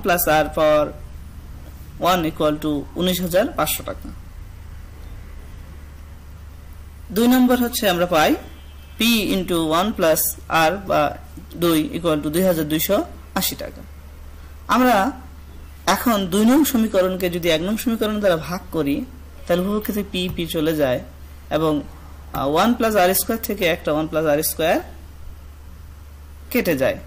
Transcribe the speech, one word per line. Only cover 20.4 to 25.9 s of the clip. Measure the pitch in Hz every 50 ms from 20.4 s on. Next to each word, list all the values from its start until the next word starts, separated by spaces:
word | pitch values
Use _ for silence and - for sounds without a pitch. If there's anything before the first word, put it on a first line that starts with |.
| 170 160
চলে | - 165 151 160 160
যায় | 151 143 131 123 98 - - - - - - - - - -
এবং, | - 151 160 156 151 143 139 - - - - - - - - - -
আহ, | - 127 139
ওয়ান | 147 165 196 233 240
plus | - 240 226 214
আর | 202 180 262 285
স্কয়ার | - - - 226 226 -
থেকে | - 208 196 196
একটা | 160 165 170 - 175 151
one | 151 160 160
plus | 160 156 160
আর | 151 143 147 156
স্কয়ার | - - - 160 165 208 320 359 - - - - - - - - - - - - - - - - - - - - -